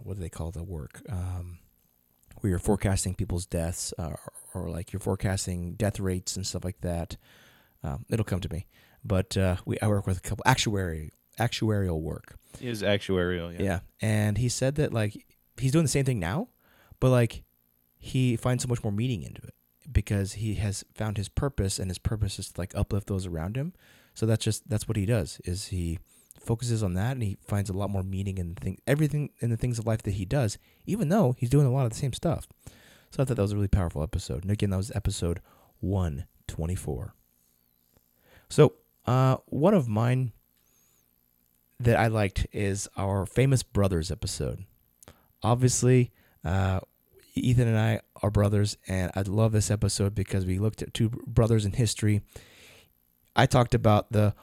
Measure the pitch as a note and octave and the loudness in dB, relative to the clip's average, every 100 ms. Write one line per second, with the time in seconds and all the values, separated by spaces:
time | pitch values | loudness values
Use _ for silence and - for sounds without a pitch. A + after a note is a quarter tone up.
0 | G2 G2 D#2+ - D#2+ E2+ F2 D#2+ B1 - | -10 -10 -10 -8 -8 -8 -10 -10 -12 -14
1 | - F#2 F#2 F2+ F2 F2 _ _ _ _ | -8 -6 -6 -6 -10 -14 _ _ _ _
2 | _ _ _ - G2+ F2 - G2 G#2 F#2+ | _ _ _ -4 0 2 2 2 2 0
3 | F#2+ F#2 F#2 F2 - F2 E2 - - - | -2 -4 -2 -4 -2 -2 -2 -4 -8 -8
4 | D#2+ - - - - F#2 E2+ E2 - F#2+ | -8 -8 -14 -20 -12 -8 -6 -8 -8 -6
5 | G#2 F#2+ G#2 F#2+ - F2 F2 F#2+ G2+ - | -4 -2 -2 -2 -4 -6 -6 -2 -2 -2
6 | F#2+ F#2 - F#2+ F#2 F#2 F2+ - F2 E2+ | -2 -4 -4 -6 -6 -6 -8 -6 -4 -4
7 | D#2+ - _ - - _ _ _ D#2 C2+ | -6 -10 _ -20 -20 _ _ _ -8 -8
8 | - A#2 - F#2 F2+ E2 - _ _ _ | -4 -4 -2 -4 -4 -8 -10 _ _ _
9 | G#2+ F#2+ - G2 F#2+ F2+ - G#2 G#2+ G2+ | -2 0 0 0 0 0 -4 -2 0 0
10 | G2+ F#2 - G#2 B2 B2+ A#2 G2 F#2 D#2+ | 0 -4 -4 0 2 4 2 -2 -2 -6
11 | D2+ - _ - A2+ - A2 G#2 F#2 D#2+ | -10 -16 _ -2 -2 0 0 2 0 0
12 | D#2 D#2 - - _ - B2 G#2+ G2 G2+ | -4 -8 -14 -20 _ -12 -8 -2 2 2
13 | - F#2 F2+ F2+ E2+ F2 F#2+ E2+ - - | 2 0 0 -2 -6 -4 -2 -4 -6 -6
14 | A2 G#2+ G#2+ G#2 B2 - C3 D3 C#3+ A2+ | -2 0 0 0 -2 0 -2 0 0 0
15 | G#2+ D3 - _ _ - C3 D#3 D3 D3 | -2 -6 -18 _ _ -4 2 2 2 2
16 | C3+ A#2 E2 C#3+ B3+ _ _ _ - - | 0 0 -2 -2 -4 _ _ _ -20 0
17 | B2+ B2 A#2 - - _ _ _ _ _ | 4 4 4 -2 -18 _ _ _ _ _
18 | - C3 B2+ A2+ B2 B2+ A#2+ A#2 A2 G2+ | -4 0 2 2 0 0 -2 -4 -2 -2
19 | B2+ G2+ B1 - - - _ _ - A2+ | -2 -4 -8 -14 -18 -20 _ _ -2 0
20 | - G2+ F#2+ G2+ A2 G2 G#2 G2 - - | 2 0 0 -2 -4 -2 -2 -4 -8 -6
21 | A2 G2+ F#2+ - C#3+ - F#2+ - F#2 F2 | -4 -4 -6 -4 -2 0 -2 -2 -6 -4
22 | - G#2+ G2+ - - - F2+ - G2+ G2+ | -4 -2 -4 -4 -10 -8 -6 -4 -2 -2
23 | - G2 F#2 E2 F2 B2 E3 - _ - | -2 -4 -4 -6 -4 -6 -8 -10 _ -20
24 | _ - A2+ A2 A2+ - - G#2+ - G#2+ | _ -2 0 2 0 -4 -4 -4 -2 -2
25 | G2 A#2 D#2 - - F2+ - F2+ E2 D#2 | 0 0 -2 -6 -6 -6 -4 -4 -4 -4
26 | - _ - - - A#2 A#2+ A2 G2+ F2+ | -10 _ -20 -10 -4 -2 -2 0 0 0
27 | A#2 C3+ G#2 - - G2+ G2+ F#2 G2+ G2 | -2 -2 -4 -4 -4 -2 -2 -4 -2 -2
28 | F#2+ F#2+ G2 F#2+ E2+ E2+ F#2+ - - D3 | -4 -4 -4 -4 -6 -6 -6 -4 0 2
29 | D3+ D3 C#3+ - A#2 A2+ B2 A2+ A2+ A2 | 2 0 -6 -4 -4 -2 -2 -2 -2 -2
30 | G#2 F#2+ F2+ C#3 G#2+ - _ _ - F#3+ | -2 -4 -2 0 0 -4 _ _ -6 -2
31 | C#3+ G#3+ C3+ C3 A#2+ C#3+ C3+ C3+ A#2 - | 2 4 2 2 2 4 4 2 0 -2
32 | C#3 - - - - _ - - - - | -6 -2 -2 -2 -6 _ -20 -20 -20 -20
33 | _ - C3 A2+ G2+ G#2 G2 G2+ E2+ D2 | _ 0 0 2 2 2 2 2 2 -2
34 | D#2 F2+ - B1+ F2+ G#2 G#2 F#2+ G2+ G2+ | -4 -4 -4 -4 -2 0 2 0 -2 -2
35 | - F#2+ E2+ F2 - _ _ _ F#2 G2 | -2 0 -2 -4 -8 _ _ _ -2 0
36 | E2+ C#2+ - _ - - D#2+ F#2 - B1+ | 0 -4 -10 _ -12 -6 -4 -4 -4 -6
37 | G2+ - _ _ _ _ _ _ _ _ | -8 -16 _ _ _ _ _ _ _ _
38 | _ _ _ - - - D3+ - _ _ | _ _ _ -20 0 6 6 4 _ _
39 | - B2+ C3 - - B2+ E3+ G3+ A#2 G#2 | 2 4 4 2 -2 2 4 4 2 2
40 | A#2+ C3 B2 - _ _ _ _ _ _ | 2 0 -2 -6 _ _ _ _ _ _
41 | _ _ _ _ _ _ _ - A#2 G#2+ | _ _ _ _ _ _ _ 0 4 4
42 | A2+ A2 G2 - - A2+ G2 G2 - - | 4 2 2 0 -4 -2 -2 -2 -6 -4
43 | G2 G2 - - C3+ B2+ - G2+ G2 E2+ | -2 0 0 2 4 4 2 2 2 2
44 | D#2 D2+ - - C2 - F#2+ _ _ _ | -2 -4 -6 -4 -4 -6 -12 _ _ _
45 | - - _ _ G#2 B2 B2+ - B2 B2+ | -20 -20 _ _ 0 4 4 4 6 6
46 | A#2+ _ _ _ D#2 F#2+ F#2+ F#2+ - _ | 4 _ _ _ -2 0 2 0 -4 _
47 | _ - - - B2+ B2 A#2 A2 A2 A2 | _ -20 -8 -2 2 4 4 4 2 0
48 | - - G#2 G#2 G2+ G#2 G#2 - - F#2 | -4 -4 0 2 4 4 2 -2 -4 -2
49 | F2+ G2 G2 G#2 A2+ G#2+ G2 G#2 G#2 - | -2 -2 -2 2 4 4 2 2 0 0
50 | G2 G#2 F#2+ G2 F#2 F#2 G#2+ - - - | 0 -2 -2 -2 0 0 0 -2 -6 0
51 | A2+ A#2 - A#2 A2 A2+ G2+ G#2+ A2 - | 0 -2 -2 2 4 4 2 0 0 2
52 | G#2+ G2+ - - - - - - _ _ | 2 0 -2 -16 -20 -20 -20 -20 _ _
53 | _ _ _ - C3 C3 A#2 A#2+ A2+ G#2 | _ _ _ 4 6 6 4 4 6 4
54 | - G#2+ G#2 - | 4 2 2 0